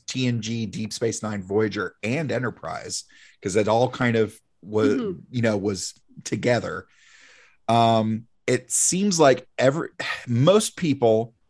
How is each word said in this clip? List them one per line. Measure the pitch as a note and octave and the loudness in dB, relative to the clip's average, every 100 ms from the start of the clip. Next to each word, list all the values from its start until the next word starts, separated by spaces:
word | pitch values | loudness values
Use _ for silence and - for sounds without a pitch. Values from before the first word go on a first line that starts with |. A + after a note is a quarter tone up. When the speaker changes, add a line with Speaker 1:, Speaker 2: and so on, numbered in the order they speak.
| - | -10
Speaker 1:
T | C3 B2+ | -4 -2
N | A#2 | -2
G, | G#2+ A#2 G#2+ | -4 -6 -6
Deep | F#2+ G#2+ | -8 -10
Space | - A2+ G#2+ | -4 -4 -4
Nine, | A2 G#2 | -6 -8
Voyager, | F#2 G#2 A2 G2+ F#2 - | -2 0 0 -2 -8 -6
and | G#2+ C#3+ D3+ | -4 -4 -4
Enterprise, | A#2 A#2+ - D#2+ A#1 - - - - - _ | -4 -4 -8 -12 -10 -10 -12 -12 -20 -20 _
'cause | G2 G2+ | -2 0
it | G#2 | 2
all | A2+ B2 | 2 2
kind | - A#2+ A2+ | 0 0 2
of | G#2+ - _ _ | 0 -4 _ _
was, | F2+ G#2+ - | -6 0 2
Speaker 2:
Mm-hmm. | C4+ G#3+ E3+ - | 2 -2 -8 -8
Speaker 1:
you | B2 | -2
know, | A2+ G#2 | 0 0
was | G2+ F#2 - - _ - | -2 -4 -8 -14 _ -18
together. | - A2 A#2+ A#2 F2+ F2 - _ _ - - - _ _ - | -8 -2 0 0 -2 -10 -14 _ _ -20 -20 -20 _ _ 0
Um, | A#2 A2+ A2+ A2 A2 - _ - | 4 4 4 0 -4 -8 _ -2
it | B2+ - | -2 -2
seems | - - F3+ G3+ E3 | -2 0 0 0 6
like | C#3 B2+ - - | 6 6 -2 0
every, | B2+ D#3+ - - - - B2 | 2 2 -6 -10 -10 -8 -2
most | A#2+ D3+ G#3 - - | 2 4 4 2 -4
people | E3 C#3 A#2 A2 A#2 _ | -2 2 4 2 0 _